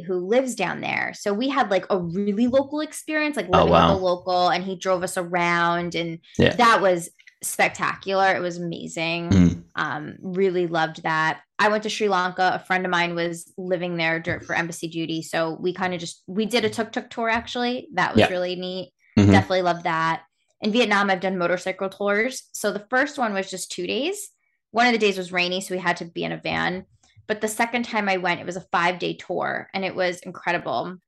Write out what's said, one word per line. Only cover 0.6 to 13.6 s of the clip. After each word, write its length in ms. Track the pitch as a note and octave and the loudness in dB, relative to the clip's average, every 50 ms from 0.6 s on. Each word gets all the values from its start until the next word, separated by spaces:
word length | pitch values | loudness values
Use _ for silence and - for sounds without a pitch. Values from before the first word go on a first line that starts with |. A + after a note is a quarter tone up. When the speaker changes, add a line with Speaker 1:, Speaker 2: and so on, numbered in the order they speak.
| F#3 E3+ D3+ - | -4 -4 -4 -4
Speaker 1:
there. 320 | - - - - - - - | -4 -4 -2 -2 -2 -4 -6
So 200 | - - G#3 G3+ | -6 -4 -2 -2
we 160 | G3+ B3+ C4+ | 0 0 0
had, 200 | C4+ C4+ B3 G3+ | 0 0 0 2
like, 160 | G3 F#3 F3+ - | 0 0 0 0
a 80 | G#3+ F#3 | 0 -2
really 480 | F3 E3+ E3 F#3+ G3+ G#3 G3+ G3+ A#3+ B3 | -2 -2 -4 -2 -2 0 2 2 2 4
local 320 | B3 C4+ C#4 C#4 D4 D4+ | 4 2 2 0 -2 -4
experience, 560 | D#4 D4+ - - - - D#4 D4+ D4+ D4+ D4 C4+ | -6 -6 -8 -10 -8 -4 -2 0 0 0 -2 -2
like, 100 | F#3 F3+ F3+ | -2 2 4
Speaker 2:
Oh, 40 | - | 4
Speaker 1:
living 120 | E3+ E3 E3+ | 6 6 6
Speaker 2:
wow. 200 | E3 E3+ E3 - | 6 6 6 4
Speaker 1:
with 80 | F#3+ | 2
a 40 | F#3 | 2
local, 440 | F3+ F3+ F3+ - F#3 F3+ F3+ F3+ F3 | 0 -2 -2 -2 0 2 2 4 4
and 140 | E3 F3 F#3 | 2 2 -2
he 120 | F#3+ F#3+ | -4 -6
drove 280 | F3+ - F#3+ F#3 F3+ F3 | -4 -2 -2 0 0 -2
us 140 | F3+ - F#3+ | -2 -4 -4
around, 760 | F3+ F3 F3 F3+ F3 F3 F3 E3+ E3+ E3+ E3+ F3 F3 F3 E3+ | -4 -2 -2 0 0 2 2 2 2 2 2 0 -2 -4 -4
and 260 | E3 E3+ E3 E3 E3 _ - - - | -4 -4 -4 -6 -10 _ -4 2 4
Speaker 2:
Yeah. 160 | - - - | 4 4 6
Speaker 1:
that 260 | F3+ A#3+ A#3 A3+ F#3+ | 6 6 6 6 6
was 280 | F3+ F#3+ F#3 E3+ E3+ - - _ _ - - _ | 6 4 2 2 0 -6 -12 _ _ -20 -18 _
spectacular. 920 | - - - - G3 E3 - - F3+ C#3 - - - F#3+ G3 F#3+ F#3+ F#3+ F#3 | -10 -6 -2 0 0 0 0 -2 -4 -4 -4 -4 -6 -2 0 2 4 4 4
It 40 | A#2+ | 2
was 160 | F3+ F3+ E3+ F3 | 0 -4 -4 -6
amazing. 720 | F3 E3+ E3+ - E3 E3 - E3+ D#3+ E3 E3 E3+ E3+ E3+ | -6 -8 -8 -8 -10 -10 -6 -4 -4 -2 -2 -2 0 4
Speaker 2:
Mm. 340 | F#3 - F2+ E2+ E2+ - - - - | 6 8 8 6 6 2 -6 -10 -6
Speaker 1:
Um, 400 | - D#3+ D3+ C3 D3+ D3+ - - - | -4 -4 -4 -4 -6 -8 -10 -12 -12
really 460 | - F#3+ F3+ F#3 G3 F#3+ F3 F3+ F3+ E3+ | -10 -6 -2 0 2 2 2 0 0 0
loved 360 | E3 E3 D#3+ D#3+ D#3+ - E3+ | 0 0 0 0 -2 -4 -4
that. 380 | E3+ D#3+ D#3 D#3 D#3+ D3 - - _ _ - | -2 0 2 2 0 0 -2 -6 _ _ 0
I 120 | G3+ G#3+ | 2 2
went 140 | G#3 A3 G#3+ | 2 2 0
to 60 | G#3+ | -2
Sri 180 | G#3 - A3+ G#3 | -2 0 0 2
Lanka. 420 | F#3+ F3+ F3+ F#3 F3 F#3 F#3 F#3 B2+ | 2 2 0 0 0 2 2 2 2
A 120 | E3 - | 0 -2
friend 200 | - F#3 F#3 F#3 | -2 0 0 0
of 60 | F#3 | 0
mine 240 | F3+ E3+ E3+ E3+ F3 | 0 2 0 0 0
was 360 | E3+ E3+ F3 E3+ E3+ - - _ | -2 -2 -2 -4 -6 -12 -14 _
living 400 | - | -10